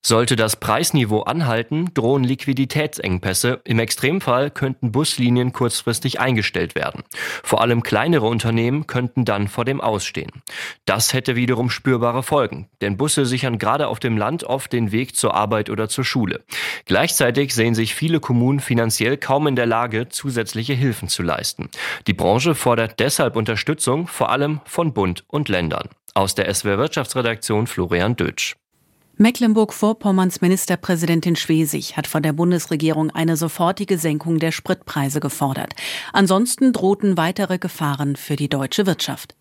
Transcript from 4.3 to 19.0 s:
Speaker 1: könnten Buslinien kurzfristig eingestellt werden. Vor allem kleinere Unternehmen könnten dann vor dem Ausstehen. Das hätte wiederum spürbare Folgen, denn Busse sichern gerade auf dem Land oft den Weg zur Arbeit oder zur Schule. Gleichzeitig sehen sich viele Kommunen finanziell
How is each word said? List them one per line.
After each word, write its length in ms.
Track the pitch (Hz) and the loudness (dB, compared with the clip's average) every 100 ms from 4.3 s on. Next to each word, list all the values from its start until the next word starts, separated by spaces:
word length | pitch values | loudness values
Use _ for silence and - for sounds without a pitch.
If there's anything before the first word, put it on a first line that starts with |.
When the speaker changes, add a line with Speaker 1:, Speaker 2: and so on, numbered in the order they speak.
| 123 143 | 0 0
Speaker 1:
könnten 440 | - 139 127 120 | -2 -4 -2 -2
Buslinien 580 | 120 156 - 123 123 123 | 0 -2 0 2 4 2
kurzfristig 720 | - 120 - - 117 135 - | 0 -2 0 -2 -2 -4 -2
eingestellt 540 | 127 113 104 90 85 76 | 0 0 0 -2 -4 -4
werden. 280 | 73 - - - - - | -6 -8 -16 -10 -10 -8
Vor 160 | - - | -2 2
allem 240 | 117 117 | 4 2
kleinere 420 | - 107 147 160 110 | 2 0 4 4 2
Unternehmen 600 | 117 113 113 117 143 156 | 0 0 2 0 -2 -2
könnten 380 | 127 123 - 113 | -4 -2 0 0
dann 240 | 101 104 | 0 -2
vor 160 | - 120 | -2 -4
dem 160 | 135 | -2
Ausstehen. 500 | 117 104 - - - - - - - - - | -2 -2 -4 -8 -10 -14 -16 -12 -12 -6 -2
Das 260 | 98 - | 0 2
hätte 240 | 131 127 123 | 0 0 0
wiederum 340 | 123 120 123 | 2 2 0
spürbare 540 | - 135 123 120 120 | -2 0 2 2 0
Folgen, 460 | 127 147 117 69 98 _ | 0 2 2 -4 -14 _
denn 160 | 101 98 | -4 0
Busse 300 | 151 147 131 | 0 2 2
sichern 320 | 123 131 113 | 0 -2 0
gerade 320 | 104 139 143 | 0 0 0
auf 100 | 113 | -2
dem 160 | 127 110 | -2 0
Land 300 | 104 165 - | 0 -4 -4
oft 260 | 131 - | -4 -2
den 220 | 123 110 | -2 0
Weg 240 | 110 131 - | 0 -2 -2
zur 160 | 113 | 0
Arbeit 360 | 95 104 110 107 | 2 2 0 -2
oder 200 | 107 110 | -4 -4
zur 160 | - 127 | -2 -2
Schule. 400 | 131 107 - _ - - - - | 0 0 -4 _ -8 -8 -8 0
Gleichzeitig 680 | 95 165 - 123 127 135 | 2 4 4 2 2 0
sehen 220 | 120 113 113 | 2 2 2
sich 180 | 110 | 0
viele 280 | - 160 160 | -2 0 0
Kommunen 400 | - 120 123 139 | 2 2 4 2
finanziell 560 | - 120 113 - | 2 2 2 2